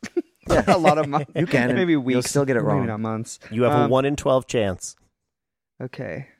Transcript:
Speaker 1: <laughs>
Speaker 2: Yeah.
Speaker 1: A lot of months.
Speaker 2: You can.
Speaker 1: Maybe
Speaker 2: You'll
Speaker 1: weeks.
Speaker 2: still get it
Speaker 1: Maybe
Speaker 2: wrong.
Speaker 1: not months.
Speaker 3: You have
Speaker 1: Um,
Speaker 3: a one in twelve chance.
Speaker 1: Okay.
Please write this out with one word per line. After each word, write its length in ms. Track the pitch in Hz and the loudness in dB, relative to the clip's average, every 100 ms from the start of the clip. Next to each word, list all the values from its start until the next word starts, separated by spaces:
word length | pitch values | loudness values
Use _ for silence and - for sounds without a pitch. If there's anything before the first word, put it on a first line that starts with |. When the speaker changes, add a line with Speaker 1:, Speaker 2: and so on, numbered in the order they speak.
Speaker 1:
<laughs> 40 | - - - _ - | -8 -6 -8 _ -2
Speaker 2:
Yeah. 180 | 165 - | 0 4
Speaker 1:
A 100 | 196 | 4
lot 220 | 160 151 | 4 4
of 100 | 147 | 0
months. 220 | 143 143 | -2 -4
Speaker 2:
You 120 | - 131 | -4 0
can. 280 | 135 123 | 0 2
Speaker 1:
Maybe 180 | 127 175 | 0 2
Speaker 2:
You'll 100 | 156 | 0
Speaker 1:
weeks. 260 | 127 127 123 | 2 -2 0
Speaker 2:
still 160 | 143 | -2
get 120 | 139 123 | 0 0
it 60 | |
Speaker 1:
Maybe 40 | 107 | 0
Speaker 2:
wrong. 120 | 101 113 | 0 -2
Speaker 1:
not 120 | 107 | -4
months. 380 | 110 110 113 - - | -4 -6 -8 -14 -10
Speaker 3:
You 120 | 110 | 0
have 100 | 120 | 2
Speaker 1:
Um, 100 | 147 | 4
Speaker 3:
a 60 | 143 | 4
one 160 | 131 | 2
in 120 | 139 143 | 2 -2
twelve 300 | - 131 - | 0 0 0
chance. 480 | 123 101 90 - - _ _ _ _ _ _ _ _ | -2 -2 -2 -10 -18 _ _ _ _ _ _ _ _
Speaker 1:
Okay. 460 | 131 - 180 82 139 _ | -14 -12 -10 -10 -14 _